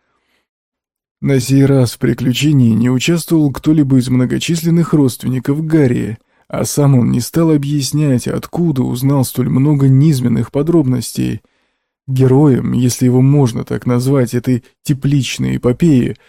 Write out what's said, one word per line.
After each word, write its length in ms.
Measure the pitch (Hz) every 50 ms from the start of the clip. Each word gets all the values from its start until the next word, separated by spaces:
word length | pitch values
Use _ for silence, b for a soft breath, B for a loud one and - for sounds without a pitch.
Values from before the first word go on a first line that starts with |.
| _ _ _ _ _ _ _ _ _ _ _ _ _ _ _ _ _ _ _ _ _ _ _ - -
На 180 | 139 139 135
сей 240 | 117 - 135 139 135
раз 280 | 135 139 135 127 117 -
в 60 | -
приключении 720 | - 127 127 - 123 127 120 - 135 151 151 135 123 113 113
не 180 | 113 117 123
участвовал 600 | 127 127 - - 175 165 - - 175 160 151 143
кто-либо 460 | 127 - - 156 156 160 143 131 135
из 120 | 131 120 131
многочисленных 840 | 127 127 127 120 - 127 - - 170 165 160 170 165 170 165 - -
родственников 720 | 151 139 127 - - - 123 127 131 - - 139 151 165
Гарри, 540 | 156 165 160 143 123 120 117 117 110 113 - _ _ _ _ _ -
а 160 | - - 131
сам 320 | - - 147 143 139 139
он 140 | 123 117 123
не 100 | 131 127
стал 300 | 117 - - 165 170 160
объяснять, 800 | 156 147 139 139 147 147 131 131 - 147 151 143 131 120 - -
откуда 540 | - - - - - 165 175 165 143 127 123
узнал 420 | 127 127 120 131 135 143 139 127
столь 240 | - - - 123 127
много 400 | 156 131 135 151 151 139 139 135
низменных 640 | 135 131 143 165 147 127 127 120 113 - 117 - -
подробностей. 880 | 139 147 165 170 165 147 127 127 123 117 - - - 127 127 120 107 _ _ _ _ _ _ _ _ _ _ _ _ _
Героем, 640 | - 131 127 131 127 127 135 156 147 123 120 120 120 123
если 340 | 123 127 120 - - 123
его 160 | 127 120 127 131
можно 420 | 135 143 147 139 117 110 - -
так 220 | - 123 120 -
назвать, 480 | 123 123 120 123 131 139 139 123 110 -
этой 280 | 123 - 131 127 120 b b b b -
тепличной 760 | - 147 131 - 143 143 143 120 - - - 127 131 131
эпопеи, 600 | 131 - 123 123 - 175 170 143 123 113 - - b b